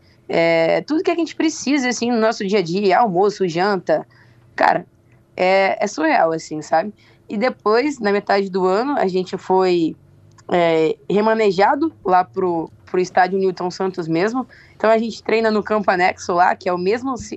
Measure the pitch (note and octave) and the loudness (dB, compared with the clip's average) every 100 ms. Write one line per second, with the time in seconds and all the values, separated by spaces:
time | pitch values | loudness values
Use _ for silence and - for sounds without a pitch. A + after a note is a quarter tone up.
0 | _ _ - E3+ E3 E3 E3 E3 - D#4 | _ _ -4 0 2 2 2 0 -2 -2
1 | F#4+ E4+ D#4+ - D#4+ D4+ - D4 B3 A#3+ | -2 -2 -4 -2 -2 -2 -2 -2 -2 -2
2 | A#3+ A#3+ A3 A3+ G3 G#3 E3 F#3 G3+ F3+ | -2 2 0 0 -2 0 0 0 2 2
3 | A#3 F3 G3+ G3 F#3+ D#3+ G3 G3 E3+ D#3 | 2 2 0 0 -2 0 0 -2 0 -2
4 | - _ - _ _ - - - - _ | -2 _ -20 _ _ 0 2 2 -4 _
5 | _ _ _ - F3+ F#3+ F#3+ - G3+ - | _ _ _ -2 2 2 2 0 -4 -2
6 | D#4 C4+ E3 D#3+ - D3+ D3+ E3 G#3 - | 0 2 2 -2 -8 -12 -2 -2 -2 -10
7 | _ _ - G#3+ B3+ B3+ G#3 A3+ D4 C4+ | _ _ -10 -4 -2 -2 0 0 0 -2
8 | G3+ G3+ G3+ G3+ G3 F#3 F#3 F#3+ C4+ C#4+ | -2 0 0 0 0 -2 0 0 0 -2
9 | F#3+ F#3 F#3 F#3 - F#3 F#3 F3 D#3+ - | -2 -2 -4 -8 0 2 2 2 0 -4
10 | _ - - - - F3+ E3+ D#3+ D#3 - | _ -20 -20 -20 -4 0 2 2 0 -2
11 | - F#3+ A3 A3 G#3+ F3+ G#3 C#4+ D#4+ - | -2 0 2 2 2 2 2 2 -2 -4
12 | - F#3 F3+ F#3+ F#3 E3+ D#3 - - F3+ | 2 2 2 -2 -2 -2 -6 -12 -6 -2
13 | F3+ - A#3+ F#3+ F#3+ F3 F3+ - F#3+ F#3 | 0 2 2 0 -2 -2 -6 -4 -4 -4
14 | E3 E3 G#3 B3+ - - - - G#3+ A3+ | -2 0 0 -2 -8 -14 -20 -2 2 2
15 | A3 - - A3 A3+ G#3+ G3+ A3 G3+ F#3 | 0 -6 -2 0 2 0 0 -2 0 2
16 | F3+ - - F3 F#3 - F#3+ F3+ F3+ A#3 | 0 0 -2 2 2 0 -4 -2 -2 -2
17 | C4 B3+ - | -4 -8 -10